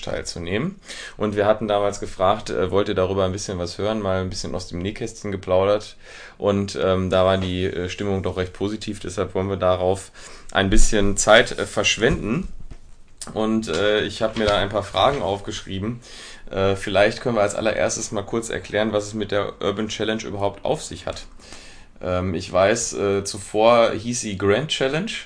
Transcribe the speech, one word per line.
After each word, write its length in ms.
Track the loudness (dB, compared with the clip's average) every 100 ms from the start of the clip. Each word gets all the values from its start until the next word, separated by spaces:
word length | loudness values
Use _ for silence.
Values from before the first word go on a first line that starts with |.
teilzunehmen. 720 | -6 -6 -6 -10 -4 -2 -4 -6 -14 -14 -14 -6
Und 180 | -4 2
wir 100 | 2
hatten 200 | 2 2
damals 320 | 0 0 -2
gefragt, 520 | -8 0 2 2 -2
äh, 180 | -2 0
wollt 160 | 2 2
ihr 80 | 0
darüber 300 | 0 2 0
ein 60 |
bisschen 260 | -2 -6 -6
was 220 | -6 -4
hören, 200 | -2 -2
mal 220 | -2 -2
ein 80 | -2
bisschen 240 | -6 -6
aus 140 | -6 -6
dem 120 | -6
Nähkästchen 520 | -6 -6 -8 -8 -8
geplaudert. 640 | -6 0 2 4 2 -2 -14 -20 -18 -20 -4
Und, 400 | 0 2 0 0
ähm, 280 | 2 2 2
da 160 | 4 4
war 120 | 4
die, 280 | 0 -2 -2
äh, 240 | -2 -6
Stimmung 320 | -4 -2 -2
doch 160 | -2 -4
recht 160 | -4
positiv, 460 | -4 -4 -4 -8 -8
deshalb 340 | -8 -6 -4
wollen 160 | -2 -2
wir 80 | 0
darauf 540 | 2 2 2 0 -4 -18 -18 -18 -4
ein 180 | 0 6
bisschen 480 | 10 10 8 4 4
Zeit, 400 | 8 8 8 0
äh, 80 | -4
verschwenden. 840 | 0 0 2 2 0 -2 -4 -4 -8 -10 -14 -18 -20 -20 -16 -8
Und, 360 | -2 0 0 0
äh, 320 | 0 2 2
ich 200 | 0 -2
hab 160 | -2 0
mir 80 | 2
da 120 | 2
ein 100 | 0
paar 140 | -2
Fragen 400 | -2 2 2 2
aufgeschrieben. 760 | 0 -2 -4 -10 -8 -6 -4 -6 -12 -18 -18 -16 -8
Äh, 240 | 0 2 0
vielleicht 460 | 2 4 4 4
können 140 | 0 2
wir 60 |
als 140 | 2 0
allererstes 560 | -2 0 0 -2 -6
mal 100 | -6
kurz 300 | -4 -4 -4
erklären, 420 | -6 -4 -2 0
was 140 | 0 -2
es 60 | -4
mit 160 | -2
der 220 | -2 -2 -2
Urban 240 | -4 -2 -4
Challenge 360 | -4 -2 -4
überhaupt 400 | -6 -4 -4 -2
auf 200 | -2 -2
sich 240 | -4 -10 -8
hat. 180 | -10 -12 -18 -18 -18 -18 -20 -20 -10
Ähm, 320 | -4 -2 -2 -4
ich 160 | -2
weiß, 400 | 2 4 4 -2
äh, 300 | -2 0 0
zuvor 680 | -2 -8 -4 4 6 6 6
hieß 280 | 2 -4 -6
sie 160 | -6 0
Grand 300 | 2 2 2
Challenge. 420 | -2 0 -2 -4 -8